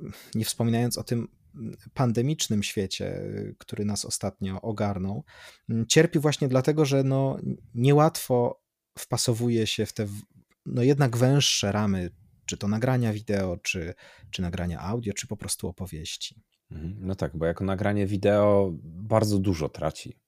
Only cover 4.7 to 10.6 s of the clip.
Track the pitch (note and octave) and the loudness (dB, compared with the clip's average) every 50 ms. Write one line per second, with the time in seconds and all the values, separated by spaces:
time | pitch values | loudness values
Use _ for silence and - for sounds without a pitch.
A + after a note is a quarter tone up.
4.7 | G#2 G#2 G#2+ G2+ G2 F#2 F#2+ F#2+ G#2 C3+ - - - - - - - _ _ - | -2 -2 -2 -2 -2 -2 -4 -4 -6 -6 -10 -12 -18 -20 -20 -20 -20 _ _ -4
5.7 | A2+ A2+ A2+ - - D#3 D#3+ E3+ - D#3 C#3 D3+ C3+ - D3+ C3 B2+ C3 B2+ D#3 | -2 -2 0 4 6 6 6 6 4 2 2 2 2 0 0 2 2 2 4 2
6.7 | D3+ D#3 D3+ C3+ C#3 C#3 C3+ C3+ C3+ C3+ C3+ C3+ - - - - - - - - | 2 4 2 4 4 2 2 2 2 2 2 0 -2 -4 -6 -6 -8 -8 -10 -8
7.7 | - A#2 A#2+ C#3 C#3+ D3 D3+ D#3+ - - - - B2+ B2 A#2+ B2 - - _ _ | -2 2 4 6 8 8 6 6 2 0 -2 0 2 2 2 2 -2 -6 _ _
8.7 | _ _ _ _ _ - - - B2+ A#2+ - B2+ A#2 A2 A#2+ A#2+ A#2 A2+ A2 - | _ _ _ _ _ -16 -8 -4 -4 0 2 0 2 2 2 2 2 2 2 0
9.7 | - - G#2+ - - - G#2+ G2 G2+ G#2 - - _ - _ _ _ _ | 0 -2 -2 -4 -4 -6 -6 -6 -8 -12 -16 -18 _ -20 _ _ _ _